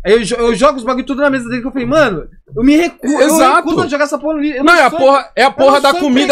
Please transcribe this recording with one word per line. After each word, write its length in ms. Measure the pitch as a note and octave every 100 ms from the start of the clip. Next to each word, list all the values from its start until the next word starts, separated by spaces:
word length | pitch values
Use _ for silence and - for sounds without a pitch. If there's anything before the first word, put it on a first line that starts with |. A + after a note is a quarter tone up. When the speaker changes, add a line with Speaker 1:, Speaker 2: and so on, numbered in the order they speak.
| F3+
Speaker 1:
Aí 80 |
eu 100 | A3+
jo-, 120 | G#3 A#3+
eu 200 | A#3 A3
jogo 220 | C#4 C4+
os 80 | A#3
bagulho 200 | B3+ C4
tudo 160 | C4
na 80 | C#4+
mesa 200 | C4+ A#3
dele, 100 | B3
que 60 | B3+
eu 40 |
falei, 140 | C4+ A#3+
"Mano, 360 | D#4 C4 E3 - - _ -
eu 80 |
me 140 | C4 D4
recu-, 280 | E4+ - A#3+
eu 160 | C#4+
Speaker 2:
Exato. 320 | D4 D#4+ C4 D#4+ E4
Speaker 1:
recuso 140 | E4
a 60 | E4+
jogar 180 | C#4+ D4
essa 120 | D4+
porra 180 | D4 D#4
no 40 |
lixo." 180 | D4 C4
Eu 40 |
Speaker 2:
Não, 100 | D4
Speaker 1:
não 60 | E4+
Speaker 2:
é 60 | C4+
a 40 |
Speaker 1:
sou 100 | D#4+
Speaker 2:
porra, 320 | C4+ C#4 B3+ -
é 80 |
a 40 | C4
Speaker 1:
eu 40 |
Speaker 2:
porra 200 | C4+ C4+
Speaker 1:
não 80 | C#4
Speaker 2:
da 100 | C#4
Speaker 1:
sou 80 | E4+
Speaker 2:
comida 260 | D4 B3+ C#4+